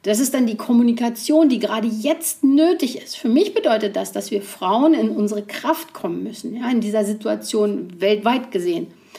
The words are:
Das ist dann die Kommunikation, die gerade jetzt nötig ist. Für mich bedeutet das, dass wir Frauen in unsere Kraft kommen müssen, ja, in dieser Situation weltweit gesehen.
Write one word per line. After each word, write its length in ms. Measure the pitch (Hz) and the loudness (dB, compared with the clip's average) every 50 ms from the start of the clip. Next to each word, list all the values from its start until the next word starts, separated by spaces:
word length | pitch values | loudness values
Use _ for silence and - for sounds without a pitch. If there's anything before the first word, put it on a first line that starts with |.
| - | 0
Das 140 | 202 214 220 | 0 2 2
ist 140 | 277 247 - | 0 0 2
dann 120 | 262 247 | 0 0
die 120 | 226 214 | 0 0
Kommunikation, 880 | 214 - - 240 233 240 233 233 233 240 233 233 - - - 302 311 330 | -4 0 2 4 4 6 4 2 2 0 -4 -4 -4 -2 2 4 6 6
die 120 | 277 254 233 | 6 4 2
gerade 280 | 240 214 214 226 214 | 0 -2 -2 -2 -2
jetzt 560 | 233 220 214 214 285 330 330 - - - - - | -2 -2 -2 -2 -2 -2 -2 -4 -8 -4 0 2
nötig 580 | 269 277 285 320 339 370 339 302 233 - - | 4 4 6 4 4 2 2 -2 -4 -4 -10
ist. 140 | - - - | -12 -14 -14
Für 140 | - - 226 | -6 -2 2
mich 240 | 226 294 415 415 - | 4 4 2 2 0
bedeutet 420 | 440 - 285 226 214 214 202 208 | 0 0 2 0 2 0 -2 -4
das, 160 | - 196 - | -4 -6 -6
dass 200 | - 202 196 - | -8 -8 -6 -4
wir 100 | 214 202 | -6 -6
Frauen 520 | 202 - - - 185 185 202 240 285 320 311 | -6 -8 -10 -6 -2 0 2 4 4 4 4
in 160 | 226 220 220 | 4 2 0
unsere 340 | 220 - 208 202 214 208 208 | 0 0 -2 -2 -2 -4 -6
Kraft 500 | - - - - 277 320 - - - - | -8 -12 -6 -2 -2 -2 -2 -4 -14 -14
kommen 300 | - - 175 175 180 185 | -10 -8 -6 -6 -6 -8
müssen, 340 | 214 226 - - - 214 | -8 -10 -10 -12 -10 -8
ja, 120 | 240 262 240 | -6 -2 0
in 120 | 254 226 | 0 0
dieser 240 | 202 208 208 220 208 | 0 0 0 0 0
Situation 960 | 202 214 214 - 220 208 214 - - - 214 208 208 202 190 180 180 180 170 | -2 -4 -4 -4 -4 -4 -4 -6 -4 0 0 0 0 0 -4 -8 -10 -8 -2
weltweit 500 | 185 202 214 208 208 233 240 262 240 - | 2 2 2 2 2 0 0 0 -2 -4
gesehen. 360 | - 185 175 175 170 170 175 - - _ _ _ - | -6 -2 -2 -2 -2 -2 -4 -8 -12 _ _ _ -20